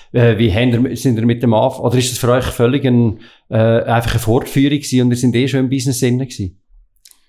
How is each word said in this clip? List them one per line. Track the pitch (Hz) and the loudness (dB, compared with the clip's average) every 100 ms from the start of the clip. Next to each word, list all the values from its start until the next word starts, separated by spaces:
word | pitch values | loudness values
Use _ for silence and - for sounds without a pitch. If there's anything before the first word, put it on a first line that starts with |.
| - | -6
Äh, | - 120 107 | 0 2 2
wie | 117 | 0
haben | 101 127 117 127 | 2 0 2 0
ihr, | 120 | -2
sind | 139 110 | -2 0
ihr | 117 | 0
mit | 117 | 0
dem | 123 | 2
Anf-, | 110 127 - | 2 2 -2
oder | 123 127 | -2 0
ist | 123 | -2
das | - | -2
für | 120 | 0
euch | 127 123 | 0 0
völlig | - 120 139 131 | 0 0 0 2
ein, | 123 117 107 - _ _ | 2 2 -2 -12 _ _
äh, | 113 | 0
einfach | 113 117 - 117 117 | 2 2 0 -2 0
eine | 113 | -2
Fortführung | - 123 - 139 139 147 | 0 0 0 0 0 0
gewesen | 143 127 | -2 0
und | 123 | 2
ihr | 120 | 2
seid | 123 117 | 0 0
eh | 135 | 0
schon | 131 | 0
im | 131 | -2
Business | 135 131 123 | -2 -4 -2
drin | 131 127 | -2 -2
gewesen? | 131 - 95 - _ _ _ _ _ _ | -4 -8 -10 -12 _ _ _ _ _ _